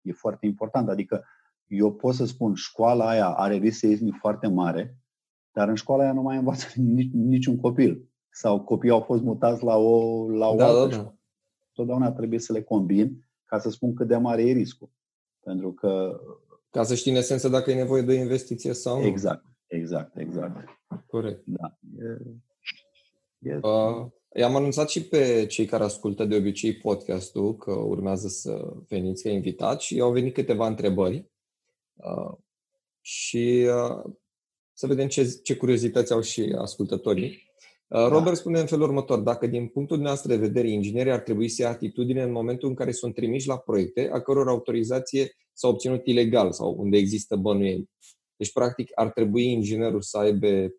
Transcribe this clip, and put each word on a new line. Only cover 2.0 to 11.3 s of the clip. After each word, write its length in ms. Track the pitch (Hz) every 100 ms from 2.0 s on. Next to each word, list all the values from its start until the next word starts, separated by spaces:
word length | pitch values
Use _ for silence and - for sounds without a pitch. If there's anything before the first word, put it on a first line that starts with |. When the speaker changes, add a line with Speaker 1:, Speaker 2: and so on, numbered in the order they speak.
| 127
Speaker 1:
să 100 | 127
spun, 300 | 117 - 113
școala 540 | 92 - - 113 120 113
aia 200 | 113 95
are 280 | 85 98 101
risc 220 | 107 110
seismic 360 | 110 107 110 98
foarte 280 | 107 104 110
mare, 520 | 92 87 87 123 - _ _ _ _ _
dar 160 | - 104
în 60 |
școala 280 | 110 - 135
aia 100 | 135
nu 100 | 135
mai 140 | 131 131
învață 300 | 127 127 - -
<laughs> 200 | 123 120
nici, 160 | 127
niciun 440 | 120 117 131 127 120
copil. 520 | 123 123 123 - - _ _
Sau 340 | - 113 101
copiii 280 | 101 113 120
au 80 | 117
fost 220 | 113 120
mutați 420 | 120 110 117 117
la 120 | 120 110
o, 520 | 110 113 113 113 113
la 180 | 110 110
o 80 | 110
Speaker 2:
Da, 100 | 123
Speaker 1:
altă 120 | 120
Speaker 2:
da, 80 | 135
da. 60 |
Speaker 1:
școală. 260 | 117 101 - _